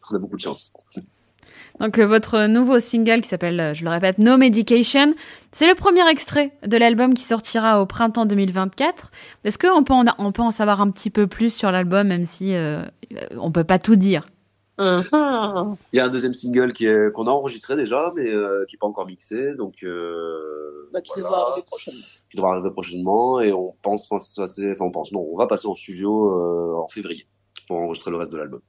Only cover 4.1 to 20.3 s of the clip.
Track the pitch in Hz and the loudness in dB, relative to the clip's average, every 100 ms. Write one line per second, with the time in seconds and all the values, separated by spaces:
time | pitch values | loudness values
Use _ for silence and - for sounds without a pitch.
4.1 | 190 220 262 262 214 214 240 226 277 294 | 4 6 8 6 4 4 4 4 4 4
5.1 | 311 - - _ - 320 359 392 359 339 | 2 -6 -20 _ 2 4 4 4 6 6
6.1 | 320 - 294 285 _ 208 226 233 233 254 | 2 0 -2 -2 _ 0 4 4 4 2
7.1 | 247 - 226 220 233 220 214 196 - 226 | 2 0 -4 -2 0 2 2 2 0 -2
8.1 | 220 220 202 196 185 190 - 285 359 - | 0 0 2 0 0 -4 -2 -2 -2 -14
9.1 | - - - - - 359 370 285 262 226 | -20 -20 -8 -6 0 4 4 4 4 4
10.1 | - 202 196 233 214 208 202 202 190 214 | 2 -2 0 -2 0 0 2 0 -2 -4
11.1 | 214 202 - 233 - 202 185 180 190 202 | 0 0 2 -2 0 0 0 2 2 2
12.1 | 175 175 - 190 180 156 151 - _ - | 0 -2 -4 -4 -2 -2 -4 -8 _ -18
13.1 | - - - - 160 160 185 - 220 190 | -16 -14 -8 -2 0 2 2 6 6 6
14.1 | 175 - _ _ _ _ - 196 180 180 | 2 -2 _ _ _ _ -2 2 2 2
15.1 | 302 285 247 214 196 208 196 _ 127 127 | 2 2 0 -2 -4 -4 -8 _ 0 0
16.1 | 127 127 127 123 120 127 120 113 107 107 | 0 -4 -4 -2 0 0 0 2 4 2
17.1 | 107 110 139 135 113 - 143 117 123 170 | 0 -2 0 -2 -10 -6 -4 -2 -2 -2
18.1 | 175 123 107 101 98 98 - 104 104 92 | -4 -2 -2 -2 -4 -6 -6 -6 -6 -12
19.1 | 92 - 110 139 139 101 - 92 87 85 | -14 -12 -6 -6 -6 -10 -10 -12 -10 -8
20.1 | 85 82 | -8 -10